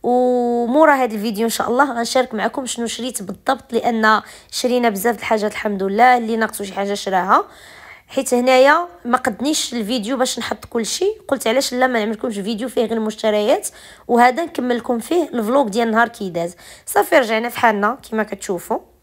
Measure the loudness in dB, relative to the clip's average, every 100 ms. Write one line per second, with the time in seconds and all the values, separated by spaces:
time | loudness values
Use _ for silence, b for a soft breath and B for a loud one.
0 | 2 2 2 2 0 0 2 4 6 6
1 | 0 -2 -4 -2 -2 -2 -2 2 2 0
2 | 0 0 0 -2 -4 -4 -8 -6 -6 -6
3 | -8 -8 -10 -6 -4 -4 -2 -2 0 2
4 | 2 2 B B B -4 0 2 0 0
5 | -2 -2 -2 0 -2 -4 -6 -4 -2 4
6 | 4 4 0 -2 -2 -4 -8 -6 -4 -4
7 | -2 -2 2 2 2 B B B B B
8 | B -6 0 0 4 6 6 4 0 -10
9 | -2 0 -2 -4 -4 -2 -4 -6 -4 -4
10 | -4 -2 -2 -4 -8 -8 -6 -6 -4 -2
11 | -2 -2 -6 -2 0 0 0 0 0 0
12 | -2 -4 -6 -6 -6 -6 -4 -2 -2 -2
13 | -4 -2 0 0 2 0 -2 B B B
14 | 0 4 4 4 -4 -4 -2 -2 -2 -4
15 | 0 0 0 -2 0 0 0 0 0 2
16 | 0 -2 -6 -4 -6 -8 B B -2 0
17 | 4 4 4 0 -2 2 2 4 0 -2
18 | -6 -4 -4 -6 -6 -6 -4 -6 -6 _